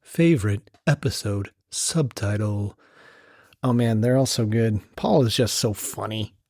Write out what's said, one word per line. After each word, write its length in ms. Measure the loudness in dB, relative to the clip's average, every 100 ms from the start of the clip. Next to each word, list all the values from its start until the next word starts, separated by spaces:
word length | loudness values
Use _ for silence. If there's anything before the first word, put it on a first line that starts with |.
Favorite 680 | -14 2 4 4 2 -2 -6 _ 0
episode 640 | 0 0 -4 -4 -4 -6 _ _
subtitle. 1080 | -6 -4 -2 -2 -4 -4 -2 -2 -2 -4 -8 _ _ -20 -20 _ -20 _ _
Oh 100 | 0
man, 280 | 2 2 2
they're 160 | 4 4
all 100 | 2
so 200 | 0 0
good. 340 | 2 2 0 -4 -6
Paul 300 | 0 2 2
is 100 | 2
just 200 | 0 0
so 160 | -2
funny. 640 | -4 -8 -8 -8 -6 -8 _